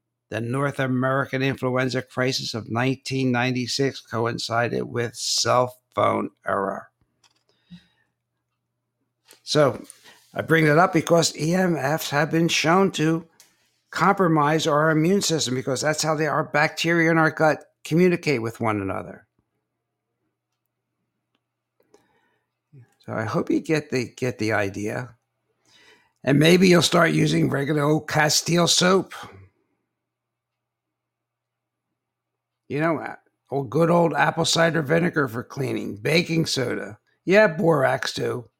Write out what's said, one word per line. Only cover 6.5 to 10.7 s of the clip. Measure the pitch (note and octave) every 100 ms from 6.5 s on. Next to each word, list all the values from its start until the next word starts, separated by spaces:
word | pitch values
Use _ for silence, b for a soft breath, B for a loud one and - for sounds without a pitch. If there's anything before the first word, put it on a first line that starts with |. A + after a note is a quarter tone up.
| G2 G2 F#2+ - _ _ _ _ _ _ b b F3 b b b _ _ _ _ _ _ _ _ _ _ _ _ _
So | - D3+ C#3 G#2+ - B B B B
I | -
bring | - D#3+
that | D3+